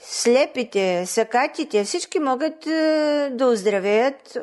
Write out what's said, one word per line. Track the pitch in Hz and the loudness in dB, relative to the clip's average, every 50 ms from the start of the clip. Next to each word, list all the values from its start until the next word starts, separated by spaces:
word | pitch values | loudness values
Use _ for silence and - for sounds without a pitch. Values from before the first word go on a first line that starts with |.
| - | -16
слепите, | - - - - 233 240 262 302 - - 262 233 233 - 202 190 185 180 175 180 | -12 -8 -2 2 2 4 4 2 0 -2 -6 -6 -4 -2 0 0 0 0 -2 -2
сакатите, | 180 - 226 220 220 - 240 277 302 302 - 302 311 - 208 202 | -4 -2 -2 -2 0 0 0 0 0 -2 -6 -6 -2 0 -2 0
всички | 202 - 349 - - - 370 | 0 -4 -6 -6 -4 -4 -2
могат, | 302 269 254 247 311 320 311 320 - | -2 0 -2 0 -2 -4 -4 -6 -6
е, | 311 320 320 311 311 311 311 302 302 294 294 285 277 254 | -4 -2 0 2 2 2 2 2 0 0 0 -2 -2 -2
да | 233 269 | 0 2
оздравеят | 247 233 208 185 214 202 196 180 202 208 220 247 277 277 - - - - 240 | 2 2 2 2 0 0 0 2 2 2 4 2 2 0 -4 -12 -12 -12 -8